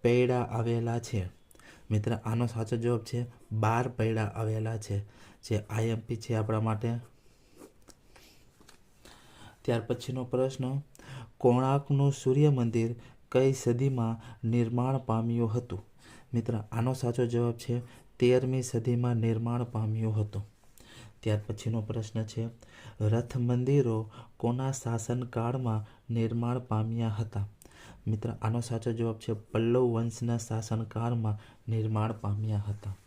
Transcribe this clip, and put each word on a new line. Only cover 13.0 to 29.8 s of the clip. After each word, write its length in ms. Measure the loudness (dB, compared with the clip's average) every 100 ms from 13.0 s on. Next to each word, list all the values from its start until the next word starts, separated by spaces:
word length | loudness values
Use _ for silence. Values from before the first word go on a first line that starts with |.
| -12 -20 0
કઈ 220 | 4 4
સદીમાં 840 | 4 2 2 2 2 0 -2 -8 -6 0
નિર્માણ 480 | 2 2 2 2 0
પામ્યું 560 | 0 0 2 2 2
હતું? 320 | 0 -4 -10 -10 -20 -20 -20 -4
મિત્ર, 300 | -2 0 -4 -4
આનો 220 | -2 0
સાચો 320 | 0 -2 0 2
જવાબ 280 | 2 0
છે 280 | -2 -2 -4 -4 -18 -20 2
તેરમી 420 | 6 6 4 -2
સદીમાં 540 | 0 -2 0 2 2 2
નિર્માણ 480 | 2 2 0 -2
પામ્યું 580 | -2 -2 -2 0 0 0
હતું. 240 | -2 -4 -10 _ -20 -20 -20 -20 -20 -8
ત્યાર 200 | -2 -2 -2
પછીનો 340 | -6 -2 -2
પ્રશ્ન 420 | -2 -6 -4 -4
છે, 260 | -4 -4 -6 -8 -20 -20 -20 -2
રથ 360 | 2 2 0 0
મંદિરો 720 | 2 2 4 4 4 0 -4 -12 -20 -4
કોના 340 | -2 0 -2
શાસનકાળમાં 1120 | -4 -4 -4 -2 -4 -2 -2 -2 -2 -2 -2 -4 -16 -6
નિર્માણ 460 | -2 0 0 -2 -2
પામ્યા 500 | -2 -2 -2 -2 -2
હતા? 380 | -2 -4 -4 -6 -8 -20 -20 -20 -10 -4
મિત્ર, 220 | -2 -2 -4
આનો 200 | -2 -2
સાચો 300 | -2 -4 -2
જવાબ 280 | -2 -2 -2
છે 140 | -6
પલ્લવ 600 | -6 -2 0 4 4